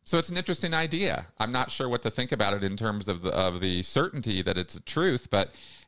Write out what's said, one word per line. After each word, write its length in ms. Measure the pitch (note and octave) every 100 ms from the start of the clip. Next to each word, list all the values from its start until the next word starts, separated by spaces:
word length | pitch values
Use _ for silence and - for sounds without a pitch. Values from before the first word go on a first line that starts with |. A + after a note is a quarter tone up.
so 160 | - E3+
it's 100 | E3
an 80 | F3
interesting 380 | F#3 E3+ F3 D#3+
idea. 500 | E3 D#3+ G3 D2+ - -
I'm 120 | A2
not 200 | B2+ B2+
sure 180 | - B2+
what 140 | A#2+
to 80 | A2+
think 200 | A#2 B2
about 220 | A#2 G2+
it 100 | G2+
in 140 | G2 G2+
terms 300 | A2 G#2 G2+
of 160 | F2
the, 80 | F2
of 280 | - F#2 F2
the 220 | F#2 F2+
certainty 640 | F#2 - F3+ C#3+ A2+ F#2
that 120 | F2 F2+
it's 200 | F2 E2
a 60 |
truth, 480 | - D3+ F#3 B2 -
but 180 | G2+ F#2+ - - -